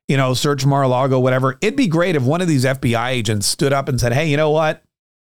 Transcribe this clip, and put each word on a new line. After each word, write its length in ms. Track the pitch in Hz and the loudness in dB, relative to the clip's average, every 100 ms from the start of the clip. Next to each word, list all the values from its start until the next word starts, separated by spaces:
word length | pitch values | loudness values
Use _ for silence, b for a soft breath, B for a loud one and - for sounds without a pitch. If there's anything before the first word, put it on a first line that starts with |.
| - | -2
you 100 | 139 | 0
know, 160 | 131 | 0
search 320 | 127 147 143 139 | 0 -2 0 0
Mar-a-Lago, 540 | 139 131 123 135 131 | 2 2 0 0 2
whatever, 380 | 127 127 131 131 | 2 2 -2 0
it'd 140 | 208 277 | -2 0
be 120 | 220 | 0
great 280 | 160 185 151 | 0 0 0
if 80 | |
one 180 | 123 170 | 0 0
of 60 | 175 | 0
these 180 | 139 131 | 2 0
F 160 | 131 | 0
B 140 | 123 113 | -2 -2
I 160 | 123 | -2
agents 340 | 123 113 104 95 | -4 -2 -2 -2
stood 280 | - 139 | -2 0
up 140 | 139 143 | 0 -2
and 140 | 127 | -2
said, 120 | 120 | 0
"Hey, 140 | 127 160 | 0 0
you 100 | 143 | 0
know 120 | 156 | 2
what? 320 | 156 156 160 _ _ _ _ | 2 0 -4 _ _ _ _